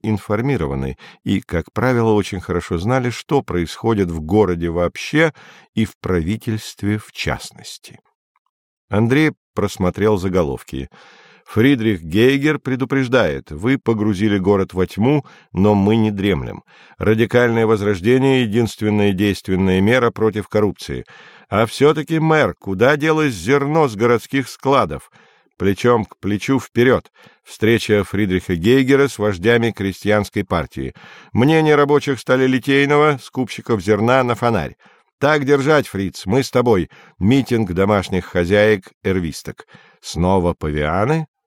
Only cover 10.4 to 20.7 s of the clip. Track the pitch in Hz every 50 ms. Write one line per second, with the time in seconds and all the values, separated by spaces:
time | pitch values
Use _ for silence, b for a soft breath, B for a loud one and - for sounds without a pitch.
10.4 | 82 69 64 - - - 67 65 67 - B B B B B B B B B B
11.4 | B - - 104 117 139 143 117 110 113 101 82 82 80 80 104 120 131 139 139
12.4 | 139 151 151 143 - 127 131 123 131 117 139 135 131 120 127 123 117 80 69 67
13.4 | - - 76 76 98 127 139 131 - 117 117 104 104 110 101 90 107 107 101 98
14.4 | 90 101 101 95 95 - - 92 90 - - 92 107 131 151 147 B B B B
15.4 | B B B 90 98 104 104 101 98 104 113 117 110 110 104 98 95 104 90 71
16.4 | 62 53 50 - - b b b b b b b - 104 113 110 117 98 - 120
17.4 | 123 117 113 113 113 110 113 98 104 104 101 87 87 117 127 131 131 135 131 131
18.4 | 123 107 98 120 117 104 - - 110 107 104 104 101 101 98 90 104 104 92 -
19.4 | - - 95 90 95 95 92 95 98 107 123 127 120 117 - - 110 110 98 107
20.4 | 95 - - 107 107 98